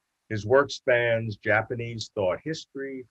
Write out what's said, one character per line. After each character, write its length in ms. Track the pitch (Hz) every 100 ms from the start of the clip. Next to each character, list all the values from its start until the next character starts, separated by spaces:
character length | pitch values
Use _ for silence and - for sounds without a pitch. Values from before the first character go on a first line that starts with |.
| _ _ -
His 160 | 110 104
work 240 | 131 139
spans 680 | - - 120 120 113 113 104
Japanese 720 | 110 104 110 120 117 113 -
thought 240 | 107 127 120
history, 640 | 151 160 - 135 139 131 120